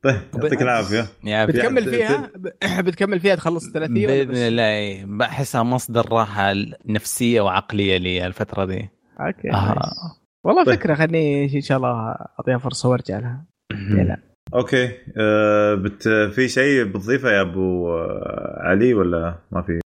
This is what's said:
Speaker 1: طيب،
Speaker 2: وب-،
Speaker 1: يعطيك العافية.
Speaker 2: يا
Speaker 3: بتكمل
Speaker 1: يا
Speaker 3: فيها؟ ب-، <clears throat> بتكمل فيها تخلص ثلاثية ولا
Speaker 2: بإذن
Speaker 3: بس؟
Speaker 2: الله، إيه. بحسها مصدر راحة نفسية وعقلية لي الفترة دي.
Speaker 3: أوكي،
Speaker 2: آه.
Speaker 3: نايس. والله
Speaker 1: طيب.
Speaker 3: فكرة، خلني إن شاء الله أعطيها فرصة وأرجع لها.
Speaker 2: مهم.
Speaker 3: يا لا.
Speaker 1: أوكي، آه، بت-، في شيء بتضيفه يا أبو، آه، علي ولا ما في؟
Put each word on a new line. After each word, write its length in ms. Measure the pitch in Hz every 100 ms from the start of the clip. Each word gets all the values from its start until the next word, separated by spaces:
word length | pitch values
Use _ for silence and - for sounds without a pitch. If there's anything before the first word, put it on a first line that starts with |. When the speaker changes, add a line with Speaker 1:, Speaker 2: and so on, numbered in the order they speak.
Speaker 1:
طيب، 120 | 143 110 -
Speaker 2:
وب-، 100 | 127
Speaker 1:
يعطيك 180 | 151 151
العافية. 440 | 127 117 98 107 107 _
Speaker 2:
يا 220 | 107 107 107
Speaker 3:
بتكمل 420 | 120 120 254 214
Speaker 1:
يا 40 |
Speaker 3:
فيها؟ 400 | 240 220 - 262 185
ب-، 160 | 185 - 196
<clears throat> 180 | 185 185
بتكمل 340 | 170 202 190
فيها 160 | 190 180
تخلص 360 | 165 170 -
ثلاثية 340 | - 160 117 -
ولا 80 | 139
Speaker 2:
بإذن 160 | 135
Speaker 3:
بس؟ 60 | 127
Speaker 2:
الله، 260 | 120 117 110
إيه. 360 | 107 104 98 98
بحسها 580 | 104 117 151 139 131
مصدر 460 | 117 123 - 117 113
راحة 420 | 113 107 101 98 98 98 - -
نفسية 560 | 107 - - 120 117
وعقلية 560 | 101 92 - 104 98 92
لي 280 | 90 90 90
الفترة 400 | 92 104 - 95
دي. 240 | 95 104 _ _ -
Speaker 3:
أوكي، 320 | - - -
Speaker 2:
آه. 140 | 98 98
Speaker 3:
نايس. 520 | - - - 165 - _ _ -
والله 180 | 349
Speaker 1:
طيب. 120 | 320 330
Speaker 3:
فكرة، 200 | 185 151
خلني 600 | 160 165 151 143 143 143
إن 60 |
شاء 160 | 139 135
الله 120 | 127 120 110 - - -
أعطيها 180 | - 123
فرصة 320 | 127 - 127
وأرجع 300 | 123 - 101
لها. 260 | 120 127 160 _ _
Speaker 2:
مهم. 260 | 104 98 101
Speaker 3:
يا 40 |
لا. 140 | 90 - _ _ -
Speaker 1:
أوكي، 360 | - - 131 123 - - -
آه، 580 | 107 107 107 104 104 104
بت-، 320 | 101 101 110 107 104 113
في 120 | 127
شيء 360 | 131 139 139
بتضيفه 480 | 110 98 98 135 131
يا 100 | 101
أبو، 480 | 92 90 92 90 87
آه، 680 | 85 82 50 - - - -
علي 340 | 85 95 123
ولا 420 | 110 87 85 82 85 _
ما 100 | 90
في؟ 180 | 87 85